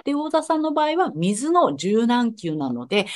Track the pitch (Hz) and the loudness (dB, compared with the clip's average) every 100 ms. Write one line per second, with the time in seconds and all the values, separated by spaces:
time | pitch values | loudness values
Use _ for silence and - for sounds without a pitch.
0 | - 285 302 311 311 311 311 302 302 330 | -4 -4 0 0 0 0 0 0 0 0
1 | 349 151 180 208 294 349 254 139 180 214 | 0 0 -2 0 2 4 4 2 0 2
2 | 233 240 233 220 170 151 135 120 127 202 | 2 2 0 -2 -6 -4 -4 -6 -2 -2
3 | 202 | -2